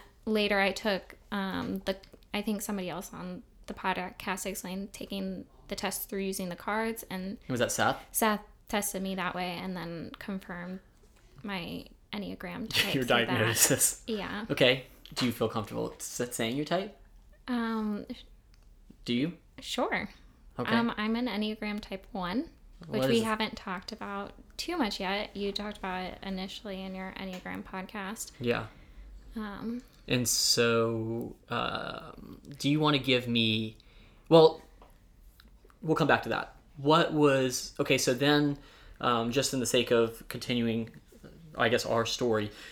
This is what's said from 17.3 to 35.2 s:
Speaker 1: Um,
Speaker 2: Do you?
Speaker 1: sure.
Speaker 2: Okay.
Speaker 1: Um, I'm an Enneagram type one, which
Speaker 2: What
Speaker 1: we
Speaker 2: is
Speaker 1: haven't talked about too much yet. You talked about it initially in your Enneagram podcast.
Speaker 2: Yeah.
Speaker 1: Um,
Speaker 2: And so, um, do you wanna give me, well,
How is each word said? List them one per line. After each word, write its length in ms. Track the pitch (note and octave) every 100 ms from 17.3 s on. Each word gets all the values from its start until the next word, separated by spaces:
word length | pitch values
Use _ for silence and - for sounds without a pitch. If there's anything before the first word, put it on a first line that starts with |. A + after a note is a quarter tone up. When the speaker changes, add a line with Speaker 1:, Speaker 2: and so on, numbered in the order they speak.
| - -
Speaker 1:
Um, 560 | A#3+ A3+ A3 G#3+ G3+ - B3 - - _ - - - - - -
Speaker 2:
Do 80 |
you? 180 | A#2+ D#3 F3 _ -
Speaker 1:
sure. 520 | - - F4+ G3 - - - - - -
Speaker 2:
Okay. 120 | B2
Speaker 1:
Um, 180 | A#3 A#3 -
I'm 180 | G#3+ A3+
an 120 | B3
Enneagram 520 | G3+ G#3+ G#3+ G#3 G#3
type 260 | - F#3+ -
one, 380 | G3 F3 A3 E4 - - - D#3+
which 120 | A3
Speaker 2:
What 80 | -
Speaker 1:
we 120 | A#3
Speaker 2:
is 40 |
Speaker 1:
haven't 320 | A3 A3 G#3+ -
talked 340 | G#3 F#3 -
about 400 | G#3 G3+ G3+ G3+ - - -
too 200 | - F4
much 240 | G#3+ -
yet. 340 | F#3 G3+ -
You 180 | G3 G3+
talked 260 | G3 G#3 G#3
about 260 | F#3+ F#3
it 140 | F#3 -
initially 600 | G3 F#3+ F#3+ - G#3 F#3+
in 120 | F#3+
your 200 | F#3+ F#3+ -
Enneagram 440 | F#3+ F#3 F#3 F#3
podcast. 680 | - F#3+ F#3+ G#3+ F#3+ A3+ - -
Speaker 2:
Yeah. 260 | A#2+ A#2 A2+ - - - - - -
Speaker 1:
Um, 460 | A3+ G#3+ G3+ A3 A#3+ - - -
Speaker 2:
And 220 | B2 A#2
so, 1080 | - - - A#2 A#2 A2+ A2+ A2 A#2 A#2+ - -
um, 920 | A#2 B2 A#2 - - - - - - - C#3
do 100 | C#3
you 100 | D3+
wanna 200 | D3+ C#3
give 280 | C3 B2 A#2+
me, 520 | A#2+ A2+ A2 A2 - - - - - -
well, 320 | D#3+ D#3 - - - - - - -